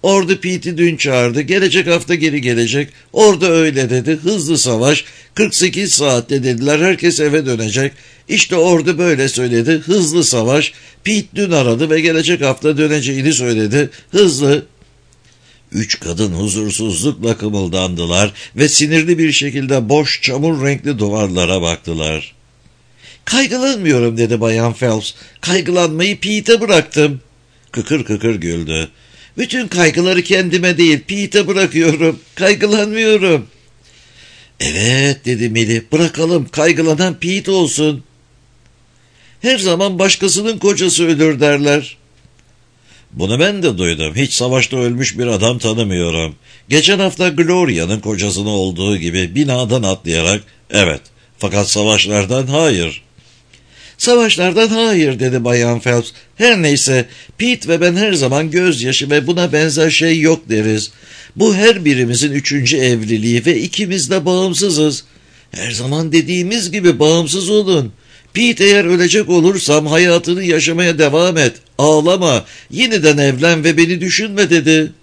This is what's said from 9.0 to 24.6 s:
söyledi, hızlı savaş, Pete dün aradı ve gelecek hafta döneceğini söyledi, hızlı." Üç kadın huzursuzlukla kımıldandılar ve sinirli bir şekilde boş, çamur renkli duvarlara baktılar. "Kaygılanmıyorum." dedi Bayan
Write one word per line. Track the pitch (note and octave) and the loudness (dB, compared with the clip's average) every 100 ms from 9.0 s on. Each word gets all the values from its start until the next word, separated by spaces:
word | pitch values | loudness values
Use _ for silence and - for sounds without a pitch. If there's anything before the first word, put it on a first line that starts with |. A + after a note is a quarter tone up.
| F3 C#3+ A#2+ | 0 0 0
söyledi, | - B2 A#2 A#2 | -2 0 0 0
hızlı | D#3+ D#3 G3+ E3 E3+ | -2 0 0 2 0
savaş, | E3 B2 A2+ C#3+ D3+ - - - | 0 0 0 0 -2 -8 -20 -10
Pete | - G#3+ G#3 G3+ | -2 -2 -4 -4
dün | G3+ | 0
aradı | D#3+ B2 A#2+ D#3 | 0 2 0 0
ve | D#3 | 2
gelecek | E3 E3 D3+ E3+ | 2 0 0 0
hafta | C#3 C3 D3+ D3 | 0 0 -2 0
döneceğini | D#3 D3+ B2+ C3+ C3+ | 0 0 -2 -2 -2
söyledi, | D3+ B2 A2 G#2+ C3 C#3+ - _ | -2 -2 -2 0 0 -2 -6 _
hızlı." | F3+ G3 C3+ C#3+ C#3+ - _ _ _ _ _ _ _ _ _ _ | 2 2 2 0 0 -2 _ _ _ _ _ _ _ _ _ _
Üç | F#2 A2 - | -6 -4 -6
kadın | E2 E2+ G#2 | -6 -4 -2
huzursuzlukla | E2+ G#2 G2 G#2+ F#2+ A2 F2 B2 C3+ A2+ A2 | -2 -4 -4 -4 -4 -4 -2 -4 -2 -4 -2
kımıldandılar | G#2+ G#2 F#2 F#2 F#2 F2 E2+ F2 G#2 - - - | -4 -4 -4 -2 -4 -4 -2 0 0 -4 -16 0
ve | D3 | 0
sinirli | - D3+ D#3+ D#3+ E3+ | 2 2 0 2 2
bir | D#3+ | 2
şekilde | C#3 C#3+ C3+ C#3 C3+ A2 | 0 -4 -6 -2 -2 2
boş, | D3 C#3+ - | 0 0 -2
çamur | - B2+ D#3 D#3 C#3 | -2 -2 -2 -2 -2
renkli | C#3 C#3+ B2+ | -2 -4 -2
duvarlara | G#2 G#2+ G2+ F2+ F2 F#2 | -2 -2 -2 0 0 0
baktılar. | E2+ E2 - D#2+ D#2 D#2 - _ _ _ _ _ _ _ - - - | -2 -4 -6 -6 -4 -6 -8 _ _ _ _ _ _ _ -20 -16 -4
"Kaygılanmıyorum." | A#3+ C4+ B3 C4 B3 F3 C3 A#2+ A2+ | -2 0 0 0 0 0 2 2 0
dedi | A#2 A#2 | -2 0
Bayan | A2+ A2+ | 0 0